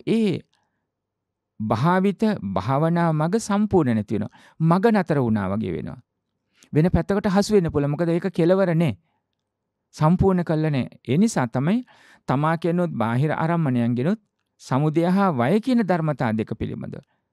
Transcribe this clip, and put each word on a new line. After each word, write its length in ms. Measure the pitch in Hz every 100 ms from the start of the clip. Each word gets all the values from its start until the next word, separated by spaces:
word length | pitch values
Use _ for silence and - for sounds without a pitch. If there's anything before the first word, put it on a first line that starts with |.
ඒ 360 | - 220 214 156 - _ _ _ _ _ _ _ _ _ _ -
භාවිත 600 | 110 113 156 185 196 190 220 196 98
භාවනා 600 | 95 98 135 165 170 170
මග 240 | 156 156 220
සම්පූර්ණ 560 | - 202 214 190 135
නැති 200 | 110 104
වෙනවා. 180 | 104 104 - - -
මග 240 | 160 175 226
නතර 280 | 214 170 147
වුණා 260 | 123 110 95
වගේ 240 | 101 104
වෙනවා. 280 | 78 73 - - _ _ _ _ _ _
වෙන 180 | 147 170
පැත්තකට 380 | 170 160 202 208
හසු 220 | 190 202
වෙන්න 180 | 208 165
පුළුවන්. 220 | 147 143
මොකද 160 | 143 170
ඒක 200 | 170 185
කෙලවර 440 | - 170 190 185
නේ. 200 | 160 165 98 _ _ _ _ _ _ _ _ _
සම්පූර්ණ 500 | - 151 180 190 185
කළ 220 | 165 156 156
නේ. 180 | 139 - -
ඒ 140 | - 139
නිසා 300 | 220 185 127
තමයි 320 | 131 143 226 247 _ - _
තමා 340 | - 131 156 165
කෙනුත් 360 | 175 175 175
බාහිර 400 | 117 110 120 151
ආරම්මණයන් 640 | - 160 170 151 123 117
ගෙනුත් 260 | 120 139 220 _ _ _ _
සමුදය 420 | - 156 156 156 170
හා 240 | 190 196
vaya 280 | 139 120 208
කියන 220 | 240 240
ධර්මතා 500 | 185 175 160 143 123
දෙක 200 | 110 104
පිළිබඳ 420 | 110 113 - - - - _ _